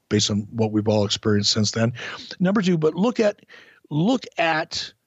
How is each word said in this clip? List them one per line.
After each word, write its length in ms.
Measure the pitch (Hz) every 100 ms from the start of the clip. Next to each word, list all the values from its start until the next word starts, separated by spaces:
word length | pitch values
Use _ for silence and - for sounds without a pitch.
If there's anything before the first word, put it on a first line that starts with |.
| -
based 200 | 104 -
on 180 | 104 104
what 200 | 117 110
we've 160 | 107 107
all 180 | 107 101
experienced 460 | - 110 104 101
since 200 | - 104
then. 200 | 113 113 113 - - - -
Number 220 | 180 208
two, 160 | 185 175
but 160 | 156
look 260 | 160 220 233
at, 220 | 214 208 - - - _ -
look 360 | 147 185 254 - -
at 560 | 165 156 160 - - -